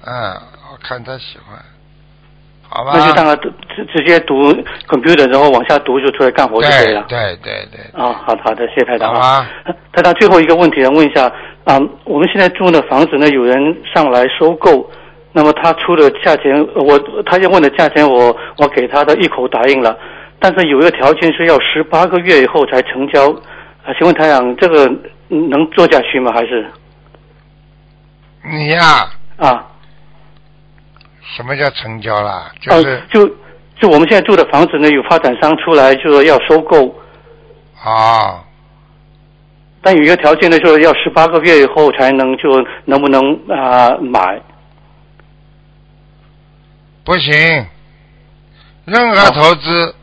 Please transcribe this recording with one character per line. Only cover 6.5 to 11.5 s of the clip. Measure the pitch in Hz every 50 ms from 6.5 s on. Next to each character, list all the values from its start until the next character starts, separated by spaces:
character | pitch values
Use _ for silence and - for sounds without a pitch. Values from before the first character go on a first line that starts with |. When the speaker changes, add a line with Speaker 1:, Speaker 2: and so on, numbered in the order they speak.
| 110 113
Speaker 2:
就 | 135 147
可 | 143 135 120
以 | 104
了。 | 107 104 104
Speaker 1:
对， | 107 123 120 110 98 87 87
对， | - 107 104 101 - -
对， | - - - -
对。 | - -
Speaker 2:
啊， | 135 123 117 - -
好 | - 113
的， | -
好 | - 117 110
的， | 117 120 117
谢 | - -
谢 | 123
台 | - 123 113
长 | 110 110
啊。 | 120 120 127 127 131 135 131 117 - - -
Speaker 1:
好 | -
吧。 | 175 - _ _
Speaker 2:
台 | - 175
长， | 175 175 170
最 | - 220
后 | 196 190 170
一 | 160
个 | 151 165
问 | 170 175 156
题， | 131 139 131
问 | 127 139 156 156 143
一 | 139
下， | 147 131 123 - - - -